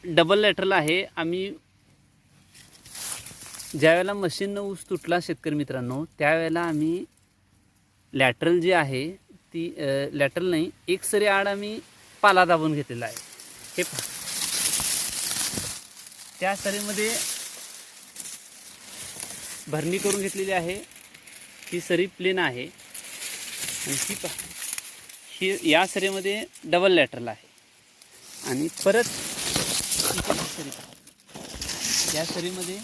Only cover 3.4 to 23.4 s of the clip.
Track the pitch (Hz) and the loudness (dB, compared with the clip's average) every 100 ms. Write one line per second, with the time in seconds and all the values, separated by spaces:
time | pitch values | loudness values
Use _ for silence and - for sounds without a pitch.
3.4 | - - - 151 156 170 185 202 180 - | -14 -12 -8 4 6 6 4 0 -2 -2
4.4 | 196 202 202 190 - 185 - 175 165 160 | -4 -2 -6 -8 -6 -6 0 0 0 -6
5.4 | 160 147 143 131 123 131 165 - 147 160 | -2 -2 -2 -4 -4 -4 -6 0 2 4
6.4 | 165 165 240 151 160 - - _ _ _ | 2 0 -2 0 0 -2 -6 _ _ _
7.4 | _ _ _ _ _ _ _ 135 131 120 | _ _ _ _ _ _ _ 4 4 4
8.4 | 156 175 170 180 143 131 156 190 _ - | 2 4 6 4 4 -2 -4 -10 _ -20
9.4 | _ 170 170 - 143 139 139 139 139 170 | _ -8 -6 -4 -2 0 -2 0 0 2
10.4 | 180 165 170 - - 190 - 208 208 196 | 2 2 0 -4 -2 -2 2 4 4 4
11.4 | 202 202 208 220 - - - - 208 185 | 2 -2 -6 -8 -12 -20 -20 6 8 8
12.4 | 175 165 160 147 139 120 113 - - - | 8 6 4 0 -2 -6 -6 -8 -14 -18
13.4 | - - - - 180 135 - - - - | -18 -16 -8 -4 -4 -4 -6 -8 -6 -4
14.4 | - - - - - - - - - - | -2 0 0 0 0 0 -2 -2 -2 -2
15.4 | - - - - - - - - - - | -2 -2 -6 -10 -14 -18 -18 -16 -18 -4
16.4 | 185 196 202 202 208 202 214 - - - | -2 -2 -2 -4 -4 -2 0 0 -2 -4
17.4 | - - - - - - - - - - | -8 -12 -14 -16 -18 -20 -18 -14 -12 -12
18.4 | - - - - - - - - - - | -16 -18 -18 -18 -16 -12 -12 -10 -10 -8
19.4 | - - - 151 165 190 202 196 190 196 | -10 -10 -4 -4 -2 0 2 2 0 -2
20.4 | 190 185 165 196 - - - - - - | 0 0 0 -6 -10 -20 -20 -20 -20 -20
21.4 | - - - 175 - 170 190 - 185 185 | -20 -18 -6 -6 0 2 2 0 0 2
22.4 | 160 123 147 - - - - - - - | 0 0 -10 -12 -14 -12 -12 -8 -8 -8